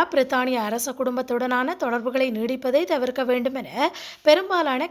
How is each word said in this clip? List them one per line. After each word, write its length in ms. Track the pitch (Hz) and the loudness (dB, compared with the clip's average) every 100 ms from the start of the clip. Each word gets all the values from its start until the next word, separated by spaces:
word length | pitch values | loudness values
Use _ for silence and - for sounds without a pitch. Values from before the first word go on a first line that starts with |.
| 339 | 4
பிரித்தானிய 500 | 311 262 262 254 254 214 | 2 2 0 0 0 -2
அரச 200 | 233 277 | -4 -4
குடும்பத்துடனான 840 | 262 254 247 262 240 254 247 262 359 | -4 -2 -2 -2 -2 0 0 0 -2
தொடர்புகளை 520 | 269 233 233 262 262 | -2 -2 -2 0 0
நீடிப்பதை 500 | 220 233 262 262 269 | 0 -2 -2 0 0
தவிர்க்க 400 | 349 302 247 254 | 2 0 0 -2
வேண்டும் 340 | 247 247 247 269 | 0 0 0 -4
என 300 | 196 202 311 - - - | -6 -2 -2 -2 -14 0
பெரும்பாலான 680 | 302 311 381 359 302 254 339 | 6 6 4 0 2 0 -2